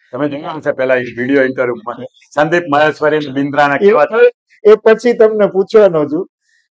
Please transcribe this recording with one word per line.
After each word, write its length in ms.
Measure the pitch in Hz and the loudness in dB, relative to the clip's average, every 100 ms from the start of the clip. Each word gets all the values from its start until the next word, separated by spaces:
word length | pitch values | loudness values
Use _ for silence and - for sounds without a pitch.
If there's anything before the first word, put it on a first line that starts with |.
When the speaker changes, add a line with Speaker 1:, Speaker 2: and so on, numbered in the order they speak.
| _ | _
Speaker 1:
તમે 160 | 123 147 | -8 -6
જોયું 280 | 143 170 156 | -6 -12 -8
હશે 160 | 139 | -8
પેલા 220 | 131 131 | -4 -2
એ 60 | 127 | -2
વીડિયો 440 | 123 117 123 139 | -2 -8 -2 0
ઇન્ટરવ્યુમાં 520 | 131 131 123 113 117 117 123 _ _ | 0 -2 -6 -6 -10 -14 -16 _ _
સંદીપ 280 | - 156 170 147 | -4 0 -2 0
મહેશ્વરી 460 | 143 156 147 151 151 | 0 0 0 -2 -2
ને 140 | 143 | -4
બિન્દ્રાના 420 | 135 143 143 143 | -6 -4 0 0
Speaker 2:
એ 40 | 139 | 2
Speaker 1:
કેવા 280 | 202 156 143 226 240 _ _ _ | 2 2 0 2 2 _ _ _
Speaker 2:
એ 100 | 208 214 | 2 4
પછી 280 | 220 220 240 | 4 2 0
તમને 340 | 233 220 214 190 | 2 2 2 -2
પૂછવાનો 580 | 185 196 220 196 160 | -2 0 4 4 2
છું, 240 | 147 156 - _ _ _ _ | -4 -6 -8 _ _ _ _